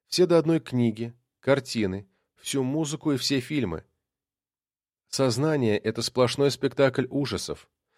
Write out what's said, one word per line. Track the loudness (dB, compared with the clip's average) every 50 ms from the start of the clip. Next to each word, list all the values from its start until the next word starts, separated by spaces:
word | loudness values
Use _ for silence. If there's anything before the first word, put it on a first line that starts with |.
| _
Все | _ 0 2 4
до | 4 4 4
одной | 4 4 0 0
книги, | -2 -2 0 0 0 0 0 -4 -8 -12 -12 _ _ _ _ _
картины, | 0 2 2 2 0 -2 -4 -2 -2 -2 -2 -6 -10 _ _ _ _ _ _
всю | _ -8 -6 -4 -2 -2
музыку | -2 -2 -4 -4 -4 -6 -4 -2 -2
и | 0
все | 0 0 -2 -2 -2
фильмы. | -2 -2 -4 -2 -2 -4 -4 -8 -12 _ _ _ _ _ _ _ _ _ _ _ _ _ _ _ _ _ _ _ _ _ _ _ _ _
Сознание — | -2 0 0 2 2 0 0 0 2 2 2 2 2
это | 0 0 -4 -4 -4
сплошной | -6 -2 0 2 2 2 2 2 0 0
спектакль | 0 -2 -4 -2 0 2 2 2 2 0 -2 -2
ужасов. | -2 -4 -4 -4 -4 -6 -6 -8 -10 -12 -14 _ _ _ _ _ _